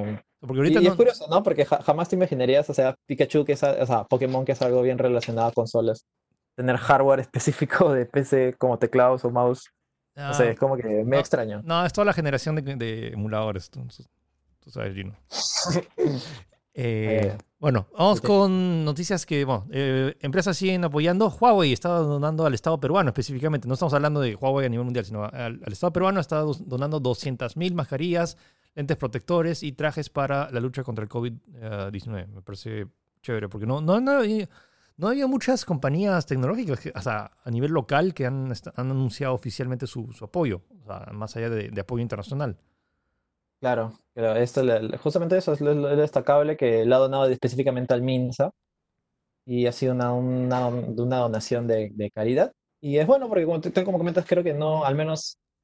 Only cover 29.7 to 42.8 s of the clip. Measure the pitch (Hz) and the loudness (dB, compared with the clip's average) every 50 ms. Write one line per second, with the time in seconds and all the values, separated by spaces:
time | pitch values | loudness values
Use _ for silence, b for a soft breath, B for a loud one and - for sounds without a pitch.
29.7 | 127 - 147 151 143 160 147 - - 147 139 135 139 139 147 147 131 120 120 131 | -6 -4 -4 -4 -4 -4 -8 -6 -4 -4 -2 -2 -2 -2 -4 -4 -4 -4 -4 -4
30.7 | 123 139 127 - 117 107 107 107 - 120 117 123 113 - _ - 151 120 113 110 | -4 -6 -8 -6 -6 -8 -8 -6 -6 -6 -6 -6 -8 -10 _ -20 -18 -14 -12 -8
31.7 | 107 101 98 98 104 98 - 113 107 95 90 101 101 98 95 - 101 - - 110 | -8 -6 -6 -6 -8 -8 -8 -8 -8 -8 -10 -12 -16 -18 -16 -16 -16 -12 -12 -10
32.7 | 110 107 98 - _ _ _ _ _ _ - - 117 110 104 95 104 101 104 113 | -8 -8 -10 -12 _ _ _ _ _ _ -8 -6 -6 -4 -6 -6 -8 -6 -4 -4
33.7 | 131 147 156 160 190 226 254 277 285 277 226 208 220 220 190 - b b b b | -4 -2 0 0 2 2 2 2 2 2 2 0 0 -2 -4 -6 b b b b
34.7 | b b b b b - 165 214 254 277 277 262 269 247 - - 262 - - - | b b b b b -4 -2 -2 0 0 0 0 0 0 0 0 0 0 0 -2
35.7 | 175 131 139 135 143 170 202 202 185 175 - - 143 131 123 139 214 240 247 165 | -4 -2 0 0 0 0 0 0 0 0 0 -2 -2 0 0 0 -2 -2 -2 -4
36.7 | 135 113 - 156 - - - 131 110 107 107 107 _ _ - 123 117 117 135 151 | -4 -4 -6 -8 -10 -6 -6 -4 -4 -4 -6 -10 _ _ -8 -6 -4 -2 -2 0
37.7 | 165 156 127 - 143 143 175 190 160 - 131 123 135 135 131 131 120 - - - | 0 -2 -2 0 0 2 2 0 0 -2 -4 -4 -4 -4 -6 -6 -8 -8 -10 -12
38.7 | - - 127 131 135 131 131 120 101 - 139 131 127 123 - 120 - - 127 127 | -8 -6 -4 -2 0 0 0 -2 -2 -4 -4 -2 -2 -4 -4 -6 -6 -6 -4 -4
39.7 | 127 120 135 - - 123 110 123 110 - 110 104 - 175 165 127 95 87 - _ | -4 -6 -8 -8 -8 -10 -12 -12 -14 -16 -12 -6 -2 0 0 0 -2 -4 -8 _
40.7 | _ 185 123 107 95 95 - - 107 104 107 107 - 117 113 117 117 107 104 113 | _ -20 -16 -16 -14 -14 -14 -12 -10 -10 -10 -8 -6 -6 -4 -4 -4 -4 -4 -6
41.7 | 110 104 95 - 127 117 120 113 127 101 98 - 135 139 147 120 90 - _ _ | -6 -8 -6 -6 -4 -4 -4 -4 -6 -8 -8 -8 -6 -6 -4 -6 -6 -10 _ _
42.7 | _ _ | _ _